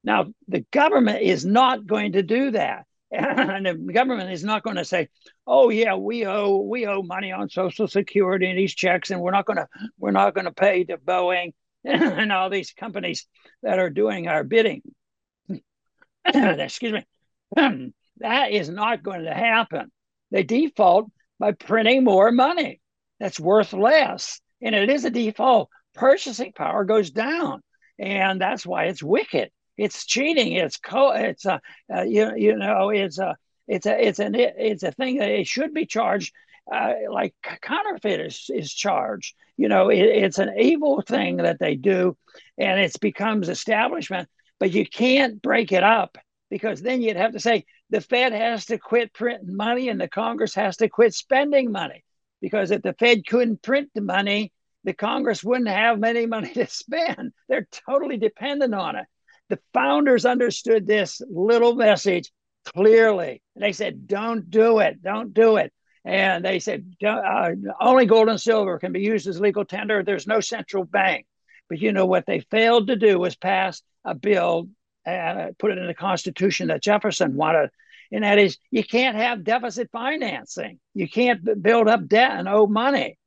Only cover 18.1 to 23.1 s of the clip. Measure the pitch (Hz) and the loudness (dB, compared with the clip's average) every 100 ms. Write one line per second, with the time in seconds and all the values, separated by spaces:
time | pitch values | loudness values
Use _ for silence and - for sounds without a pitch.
18.1 | _ 220 247 240 208 151 185 214 233 196 | _ -4 0 0 0 -4 -4 -4 -4 -6
19.1 | 185 160 156 226 226 226 156 113 _ _ | -10 -8 -2 0 0 0 -8 -10 _ _
20.1 | _ _ 196 160 233 311 - 185 185 226 | _ _ -2 0 0 0 4 6 6 2
21.1 | _ _ _ 208 175 - 220 220 262 254 | _ _ _ -4 -4 -2 2 4 4 6
22.1 | 190 214 240 277 349 269 - _ _ _ | 6 6 6 2 2 -4 -8 _ _ _